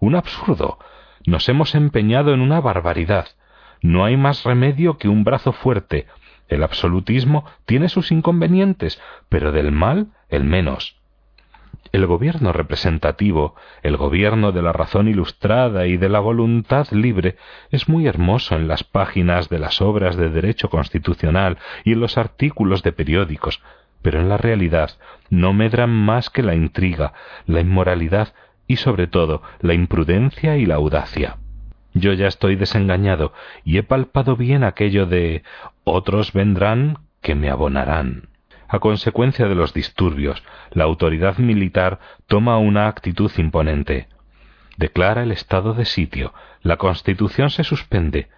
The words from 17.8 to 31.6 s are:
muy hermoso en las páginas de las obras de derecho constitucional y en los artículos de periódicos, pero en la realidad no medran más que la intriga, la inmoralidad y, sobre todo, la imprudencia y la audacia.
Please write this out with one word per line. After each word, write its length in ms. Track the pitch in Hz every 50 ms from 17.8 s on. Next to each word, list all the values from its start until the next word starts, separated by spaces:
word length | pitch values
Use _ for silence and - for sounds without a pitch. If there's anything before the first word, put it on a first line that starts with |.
| - -
muy 180 | 160 165 156
hermoso 480 | 131 - 82 87 87 104 110 - - 87
en 140 | 80 80 80
las 160 | 80 - -
páginas 640 | _ - 98 95 - - 95 87 85 87 87 85 76
de 100 | 90 80
las 240 | 73 73 - - 98
obras 340 | 101 107 104 95 90 85
de 140 | 87 85 82
derecho 400 | 78 82 90 104 113 - - -
constitucional 880 | - 80 73 - - 82 - - 82 - - 80 80 95 98 92 85 - - - - - -
y 100 | 110 113
en 60 | 113
los 160 | 120 113 - 127
artículos 640 | 113 104 - - 135 151 - - 110 92 95 92 -
de 80 | - 82
periódicos, 720 | - 80 73 80 92 101 87 78 - - 87 - - _ - - _ _ _ _ _
pero 200 | - 82 78 78
en 80 | 85 95
la 80 | 104
realidad 560 | 101 - 117 113 101 92 85 80 82 80 - - _ - - - - _ -
no 240 | 95 87 87 92 98
medran 380 | 104 110 110 110 117 120 120
más 400 | 117 110 104 104 113 123 117 -
que 140 | - - 123
la 100 | 101 82
intriga, 600 | 82 82 78 - - 92 92 85 78 73 71 - - - - - - -
la 120 | - 82 85
inmoralidad 760 | 85 90 95 95 92 92 90 87 82 80 90 104 107 - _ _ - _ _ _ _ -
y, 80 | 131
sobre 320 | - - 135 113 92 87 85
todo, 340 | - 92 82 78 78 - - - - -
la 140 | - 87 85
imprudencia 840 | 87 87 82 98 87 78 76 87 101 123 139 - - - 160 151
y 100 | 147 117
la 100 | 87 78
audacia. 640 | 76 76 76 73 73 - - - 80 67 - - - - - - -